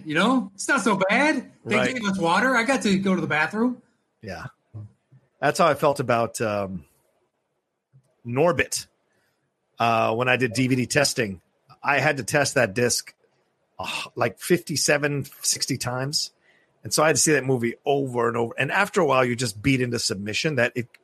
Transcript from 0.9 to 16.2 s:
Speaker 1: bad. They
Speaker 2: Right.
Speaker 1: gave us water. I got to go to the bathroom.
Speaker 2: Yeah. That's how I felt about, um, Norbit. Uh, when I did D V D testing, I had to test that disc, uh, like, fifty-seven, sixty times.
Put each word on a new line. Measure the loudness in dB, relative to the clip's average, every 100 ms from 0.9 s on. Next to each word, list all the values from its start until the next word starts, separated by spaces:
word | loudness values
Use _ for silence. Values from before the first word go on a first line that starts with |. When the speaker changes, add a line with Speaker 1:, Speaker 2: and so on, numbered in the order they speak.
| 2 2
Speaker 1:
bad. | 2 2 0 -4 -12
They | -2 0
Speaker 2:
Right. | 0
Speaker 1:
gave | -2
us | -2 0
water. | 2 2 4 2
I |
got | 2 0
to | 2 2
go | 2
to | 0
the | 0
bathroom. | 0 0 0 -2 -2 _ _ _ _
Speaker 2:
Yeah. | -12 -12 -12 _ _ -18 -18 _ _ -20 _ -4
That's | 0 2
how | 2
I |
felt | 4 2 2
about, | 2 0 0 -2
um, | -2 -2 -4 -8 -14 _ _ _ _ _ _ _ _ _ _ _ _ _ -4
Norbit. | 2 2 2 -2 -4 -10 _ _ _ _ _ _ _ _ -2
Uh, | 0 2 0
when | 0 0
I | 2
did | 0
D | 0 0
V |
D | 0 0
testing, | 0 0 0 -4 -6 _ _ _ _
I | -2 0
had | 0 -2
to |
test | 0 0 2 2
that | 0
disc, | 0 -2 -2 -6 -18 _ _ _ _ _ -14
uh, | -10 -10 -8 -2
like, | -2 -2
fifty-seven, | -2 0 0 -2 2 2 0 -2 -6 -6
sixty | -4 -4 -4 -4
times. | -4 -4 -4 -4